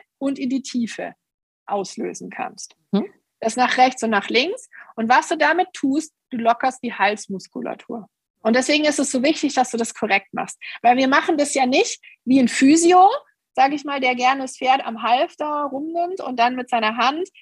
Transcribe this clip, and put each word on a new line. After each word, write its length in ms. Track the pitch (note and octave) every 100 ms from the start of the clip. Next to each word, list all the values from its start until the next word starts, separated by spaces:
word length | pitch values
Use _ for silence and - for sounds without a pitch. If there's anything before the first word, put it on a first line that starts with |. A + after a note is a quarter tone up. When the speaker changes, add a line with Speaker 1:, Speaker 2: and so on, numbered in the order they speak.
| - -
Speaker 1:
und 200 | C#4 C#4
in 120 | C4+
die 120 | C4
Tiefe 520 | - B3 A3 - F3 - _ _ _ _ -
auslösen 640 | G3+ F#3+ - F3+ F3 F#3
kannst. 460 | - - - - _ -
Speaker 2:
Mhm. 140 | G3 F#4+ _ _ -
Speaker 1:
Das 160 | A3+ B3
nach 200 | B3 -
rechts 240 | B3+ -
und 80 | A3+
nach 180 | G#3+ -
links. 400 | A3+ D#4 B4 - - -
Und 140 | - A3+
was 200 | C4 D#4
du 80 | D#4+
damit 320 | D4 E4 F#4
tust, 400 | - C4+ C#4 D#4 _ -
du 60 | A#3+
lockerst 460 | A3+ A#3 C4 B3
die 100 | A#3
Halsmuskulatur. 1120 | G#3 G3+ G#3 - F#3+ - - - - - A#3 F#3+ _ _ _
Und 140 | A3+ A#3+
deswegen 280 | C4 D4+
ist 140 | D4+ D4
es 120 | C#4
so 120 | C4
wichtig, 320 | C4+ D#4 C#4+
dass 160 | C4 B3
du 80 | A#3
das 160 | A3+
korrekt 400 | - G#3+ G3 -
machst. 240 | - F#3 - - -
Weil 160 | A#3 B3
wir 100 | C4
machen 300 | C#4+ F4 D#4
das 160 | C#4+
ja 100 | C#4
nicht 380 | B3+ C#4+ A#4 - - _
wie 140 | - C4+
ein 100 | A#3+
Physio, 600 | - C4+ E4 E4+ F4+ F#4+ C#5 _ _ _
sag 180 | - C4+
ich 120 | D4
mal, 160 | D4 C#4
der 140 | B3+
gerne 280 | B3 B3 C#4
das 140 | C4 -
Pferd 280 | C4 C4
am 180 | B3 A3
Halfter 640 | A3+ B3 E4+ - D4+ D4 C#4+
rumnimmt 500 | C#4 D#4 E4 F4 F#4+
und 180 | - B3+
dann 180 | A#3+ B3+
mit 120 | B3
seiner 280 | A#3+ G#3+ A#3
Hand 320 | A#3+ D#4 F#4+ _